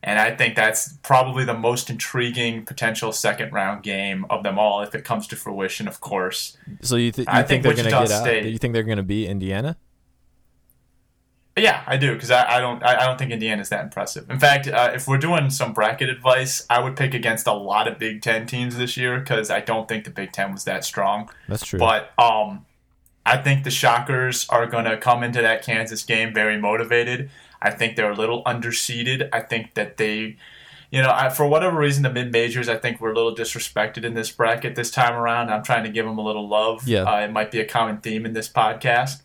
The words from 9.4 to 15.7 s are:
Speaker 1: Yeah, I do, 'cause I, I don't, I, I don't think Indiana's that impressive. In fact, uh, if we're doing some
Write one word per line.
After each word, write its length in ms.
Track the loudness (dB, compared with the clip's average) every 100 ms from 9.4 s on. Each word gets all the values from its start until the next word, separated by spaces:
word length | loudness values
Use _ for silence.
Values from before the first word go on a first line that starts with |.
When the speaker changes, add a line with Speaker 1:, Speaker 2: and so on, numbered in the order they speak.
| -2 -2 -2 -6 _ _ _ _ _ _ _ _ _ _ _ _ _ _ _ _ _ 2
Speaker 1:
Yeah, 240 | 2 2 0
I 100 | 0
do, 180 | 2 0
'cause 120 | 4
I, 260 | 4 6 4
I 40 |
don't, 220 | 2 0
I, 140 | 4 4
I 100 | 4
don't 120 | 0
think 140 | -4
Indiana's 380 | -2 -2 -2 -2
that 120 | -4
impressive. 460 | -4 -6 -6 -8 -8
In 100 | 4
fact, 300 | 6 6 2
uh, 220 | 2 2
if 140 | 0 0
we're 80 | 0
doing 320 | 2 2 2
some 240 | 0 -2